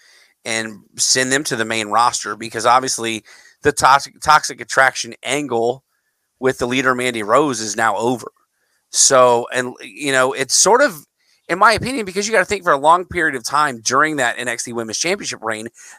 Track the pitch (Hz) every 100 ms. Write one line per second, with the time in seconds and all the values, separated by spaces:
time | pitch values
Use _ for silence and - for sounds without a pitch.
0 | _ _ _ _ 113 113 110 101 _ 120
1 | - 127 127 139 151 120 110 113 104 107
2 | 120 - 104 107 117 117 117 123 131 -
3 | 113 110 - - _ _ 147 - 139 139
4 | - _ 151 151 - 117 117 - 131 -
5 | 117 - 113 143 143 117 117 135 _ _
6 | _ _ _ _ 127 131 120 131 131 127
7 | 127 117 101 127 151 117 110 104 113 101
8 | 117 120 - - _ _ _ _ _ -
9 | - 131 123 120 123 127 123 - 131 104
10 | 143 135 131 135 135 - 185 247 277 151
11 | - _ _ _ - 175 214 202 233 262
12 | 190 180 208 220 180 202 175 139 147 180
13 | 175 175 160 131 - 143 147 117 107 131
14 | 156 151 120 110 123 117 123 117 113 104
15 | 165 196 143 110 110 110 113 - -